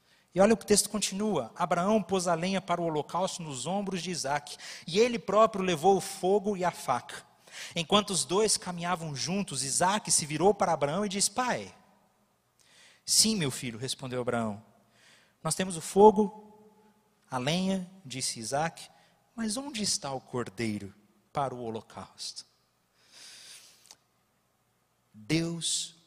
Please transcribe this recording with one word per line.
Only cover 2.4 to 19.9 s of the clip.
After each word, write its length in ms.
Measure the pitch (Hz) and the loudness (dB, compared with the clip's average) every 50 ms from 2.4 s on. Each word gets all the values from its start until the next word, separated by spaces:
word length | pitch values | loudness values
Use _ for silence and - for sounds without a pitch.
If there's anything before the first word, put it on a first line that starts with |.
| 175 190 196 180 | 0 -2 -2 -2
para 220 | 185 - 175 175 | 0 -2 -2 0
o 40 | 170 | 0
holocausto 580 | 165 156 151 135 - - 175 190 185 - - 165 | 0 0 0 -2 -2 -2 -2 -2 -2 -4 -6 -10
nos 240 | 156 135 123 120 160 | -10 -8 -6 -4 -4
ombros 340 | 190 208 202 196 190 175 | -2 -2 -2 -2 -4 -4
de 80 | 160 185 | -4 -4
Isaac, 480 | 175 135 127 131 147 143 - - - - - - - - - - | -6 -4 -2 -2 -2 -2 -4 -6 -16 -16 -14 -16 -16 -14 -10 -2
e 120 | 156 202 | 2 4
ele 200 | 233 247 233 220 | 4 4 2 -4
próprio 440 | - - 190 214 226 214 220 190 190 | -4 0 4 6 4 4 4 0 0
levou 340 | 180 175 139 156 196 196 175 | 0 0 4 6 4 4 4
o 40 | |
fogo 560 | - - - - 180 185 202 208 190 214 208 175 | 2 -4 -8 -2 0 2 2 2 2 0 -2 0
e 80 | 180 | 0
a 60 | 170 | -2
faca. 520 | - - - - 127 117 - - - - - _ _ _ _ - - - - - - | -2 -2 -2 -2 -2 -2 -2 -8 -16 -16 -16 _ _ _ _ -20 -16 -14 -14 -8 -6
Enquanto 340 | 170 160 - 196 208 202 - | -6 -2 2 2 2 2 2
os 160 | 190 151 131 | -2 -2 -2
dois 320 | - 175 202 220 202 - - | 0 2 2 2 2 2 -2
caminhavam 580 | - 180 175 170 170 175 180 170 165 156 143 | -2 -8 -8 -6 -2 -2 -2 -2 -4 -8 -6
juntos, 480 | 123 120 156 185 202 185 - 143 127 135 | -6 -4 -2 -2 -2 -2 -4 -4 -6 -4
Isaac 460 | 135 127 - 170 185 202 208 - 170 | -2 0 2 2 2 2 0 0 2
se 140 | - - 160 | 0 0 2
virou 280 | 135 151 147 175 208 208 | 0 -2 4 4 4 4
para 200 | - 196 175 165 | 4 2 2 2
Abraão 320 | 143 143 139 156 196 214 | 2 0 0 0 -2 -2
e 40 | 208 | -2
disse, 200 | 185 202 - - | -2 0 -2 0
"Pai." 420 | - 254 254 240 185 117 98 95 - - _ _ _ _ _ _ _ _ _ _ _ _ _ _ _ _ _ _ - - - - - _ _ | 0 -2 -2 0 -2 -4 -4 -10 -16 -20 _ _ _ _ _ _ _ _ _ _ _ _ _ _ _ _ _ _ -20 -20 -20 -20 -20 _ _
"Sim, 300 | - - - - 220 220 | 0 4 4 4 4 2
meu 160 | 196 151 131 | 0 -2 -2
filho", 260 | - - 135 123 113 104 | -2 -4 -8 -8 -8 -8
respondeu 440 | 131 127 - - 135 127 127 123 | -8 -8 -8 -8 -8 -6 -6 -4
Abraão. 420 | 120 123 117 117 113 110 101 107 - _ _ _ _ _ _ _ _ - - _ _ _ _ _ - | -2 0 0 0 -2 -2 -4 -8 -14 _ _ _ _ _ _ _ _ -20 -20 _ _ _ _ _ -4
"Nós 100 | 160 - | -4 -2
temos 240 | - 185 190 165 165 | -2 -4 -4 -6 -10
o 40 | |
fogo, 680 | - - - 190 208 214 202 214 208 190 - - - - - - - - _ _ _ _ _ _ _ _ _ _ _ - | -10 -2 6 10 10 10 10 10 0 0 -2 -10 -20 -20 -20 -20 -20 -20 _ _ _ _ _ _ _ _ _ _ _ -8
a 80 | 131 127 | -6 -4
lenha", 500 | 123 143 165 185 190 190 190 190 180 - - - - | -2 0 0 0 0 0 -2 -2 -4 -8 -16 -20 -16
disse 360 | 123 123 131 - - - 120 | -12 -8 -6 -6 -6 -6 -6
Isaac, 500 | 110 110 135 143 160 165 - - - - _ _ _ _ _ _ _ _ _ | -8 -4 -2 -2 -2 -2 -6 -10 -20 -20 _ _ _ _ _ _ _ _ _
"mas 200 | 233 226 214 202 | -8 -6 -6 -4
onde 280 | 262 277 285 - 214 202 | -6 -8 -8 -8 -6 -4
está 280 | 180 | -4